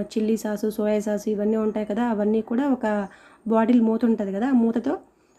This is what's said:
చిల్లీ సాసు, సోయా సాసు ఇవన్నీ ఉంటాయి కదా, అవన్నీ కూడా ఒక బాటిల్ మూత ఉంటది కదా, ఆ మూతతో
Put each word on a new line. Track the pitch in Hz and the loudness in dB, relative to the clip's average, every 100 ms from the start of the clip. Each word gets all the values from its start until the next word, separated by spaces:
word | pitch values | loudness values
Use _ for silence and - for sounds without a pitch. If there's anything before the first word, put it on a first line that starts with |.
| 208 | -2
చిల్లీ | - 214 220 | -2 0 0
సాసు, | 214 208 214 | -2 -4 -4
సోయా | 214 214 214 | -2 0 0
సాసు | 208 208 214 | 0 -4 -2
ఇవన్నీ | 208 208 220 | -2 0 0
ఉంటాయి | 220 220 214 | 0 -2 -4
కదా, | 208 240 | -2 -2
అవన్నీ | 214 208 220 | 0 2 0
కూడా | 220 233 285 | 0 -2 0
ఒక | 247 220 208 190 - - - - | 0 0 -2 -4 -10 -20 -14 0
బాటిల్ | 220 226 247 | 2 4 4
మూత | 226 226 | 4 2
ఉంటది | 240 220 202 | 2 0 -2
కదా, | 190 247 | -2 2
ఆ | 254 | 2
మూతతో | 226 226 233 370 - _ _ | 2 0 -2 -6 -8 _ _